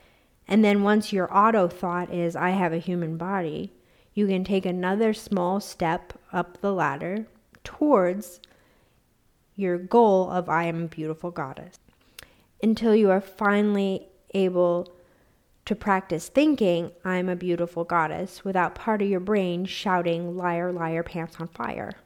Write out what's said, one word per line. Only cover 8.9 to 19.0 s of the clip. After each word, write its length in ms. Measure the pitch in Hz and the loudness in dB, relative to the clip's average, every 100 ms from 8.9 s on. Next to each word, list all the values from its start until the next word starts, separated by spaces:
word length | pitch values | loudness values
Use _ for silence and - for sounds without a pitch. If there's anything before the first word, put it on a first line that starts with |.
| _ _ _ _ _ _ 202 | _ _ _ _ _ _ -6
your 200 | 190 175 | -2 -2
goal 540 | 185 240 226 185 180 | 2 6 6 6 2
of, 180 | 180 170 | -2 0
"I 180 | 160 170 | 0 0
am 180 | 165 | -4
a 40 | 165 | -6
beautiful 440 | 160 156 160 175 | -8 -8 -8 -10
goddess," 480 | 175 135 - 175 _ _ _ _ - - _ _ - | -8 -10 -10 -18 _ _ _ _ -20 -20 _ _ -2
until 320 | 214 220 226 | 0 2 4
you 160 | 214 202 | 6 6
are 100 | 190 | 4
finally 880 | - - 208 202 208 202 196 190 - _ _ | 0 -2 2 2 2 2 0 -4 -8 _ _
able 640 | 196 185 180 175 175 180 - _ _ _ _ _ _ - | -2 0 4 2 2 -4 -14 _ _ _ _ _ _ -8
to 80 | |
practice 540 | 214 214 190 185 165 - | -4 0 0 0 -6 -2
thinking, 640 | 269 302 269 196 170 170 - | 2 2 2 2 0 -2 -8
"I'm 240 | 185 185 185 | -4 -2 -2
a 60 | |
beautiful 480 | 175 180 170 170 170 | -4 -2 -2 -2 -4
goddess," 640 | 170 175 156 160 190 - | -2 0 0 -4 -10 -10
without 320 | 196 185 170 - | -4 -2 -2 -2
part 260 | 226 214 | -4 0